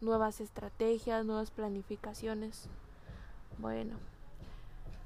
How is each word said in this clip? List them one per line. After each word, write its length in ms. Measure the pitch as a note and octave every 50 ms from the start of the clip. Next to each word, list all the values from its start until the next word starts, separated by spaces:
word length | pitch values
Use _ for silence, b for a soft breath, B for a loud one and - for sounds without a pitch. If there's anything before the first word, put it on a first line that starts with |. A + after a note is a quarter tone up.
nuevas 400 | A3+ A3+ A3+ A3 A3 G#3+ G#3 -
estrategias, 840 | G#3+ - - - G#3 G3+ - - A3+ A3+ A#3 A3 - A#3+ A3+ A3+ A3
nuevas 260 | A3 A3 G#3+ A3 G#3+
planificaciones. 1160 | - - G#3+ G#3 G3+ G3 G3 - G#3+ G3+ - G#3+ G#3 - A3 A3 A3 G#3+ G#3+ A3 - - - - - - - B B B B B B B B B B B B - - -
Bueno, 380 | A3 A3 A3+ - G#3+ A3 A3 G#3+ - - - - - - - B B B B B B B B B B B B B B